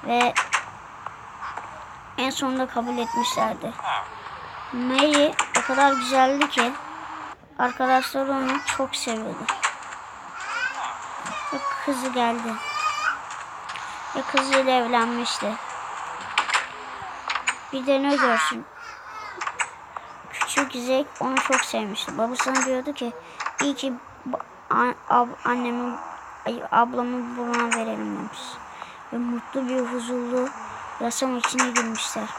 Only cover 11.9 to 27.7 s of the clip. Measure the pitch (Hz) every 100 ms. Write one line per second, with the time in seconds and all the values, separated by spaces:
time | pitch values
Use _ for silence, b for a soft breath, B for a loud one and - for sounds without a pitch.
11.9 | 262 262 247 233 233 226 226 311 302 -
12.9 | 587 605 - - - - - - - -
13.9 | - - - 262 269 269 269 262 254 233
14.9 | 240 233 240 240 - 208 226 - - -
15.9 | - - - - - - - - - -
16.9 | - 784 - - - - - - 269 262
17.9 | 269 277 285 262 226 302 240 - - -
18.9 | - - - - - - - - - -
19.9 | - - - - - 190 - 277 254 240
20.9 | 262 294 - 254 262 - 262 - 226 214
21.9 | 202 - - 233 247 262 262 254 254 269
22.9 | 285 240 233 B B B - 285 277 269
23.9 | 240 - - 262 254 - - - 226 247
24.9 | - - 240 240 - - 247 240 240 247
25.9 | 233 - - - - - 240 - - 240
26.9 | 247 247 247 240 240 240 240 233